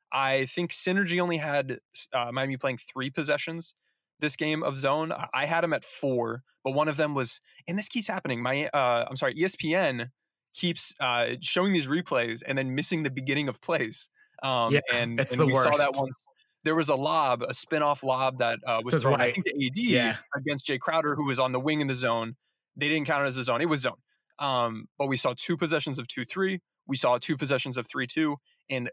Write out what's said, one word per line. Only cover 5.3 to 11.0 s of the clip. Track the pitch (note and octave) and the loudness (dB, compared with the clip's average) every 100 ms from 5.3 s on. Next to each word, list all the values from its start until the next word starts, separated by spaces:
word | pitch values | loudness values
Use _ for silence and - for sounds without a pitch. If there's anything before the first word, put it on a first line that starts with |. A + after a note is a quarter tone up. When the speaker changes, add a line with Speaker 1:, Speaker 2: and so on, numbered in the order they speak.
Speaker 1:
I | B2+ D3 | -4 0
had | E3 | 0
'em | E3+ | 0
at | C#3 | -2
four, | - - C#3+ B2 A2+ A#2 - _ | -6 -6 -2 0 -2 -6 -12 _
but | C3+ | -2
one | C#3 D#3 | 0 2
of | D3 | 2
them | D3+ C#3+ | 0 0
was, | B2 - - - - | -2 -4 -12 -16 -6
and | F#3+ | -2
this | G3+ | -2
keeps | A#3+ G#3 | -2 -4
happening. | F#3+ D3 A#2+ | -4 -4 -4
My, | B2+ C3+ D3+ | -2 -2 0
uh, | C#3+ B2 A#2+ A#2 | 0 2 2 0
I'm | B2+ | -2
sorry, | C#3 D3 | -2 0
E | F#3 | 0
S | - | 0
P | D#3 | 0
N | E3+ D#3+ B2 B2 - _ _ _ | 2 2 0 -6 -12 _ _ _
keeps, | - F3 E3 - | -4 -2 0 -2
uh, | - | -2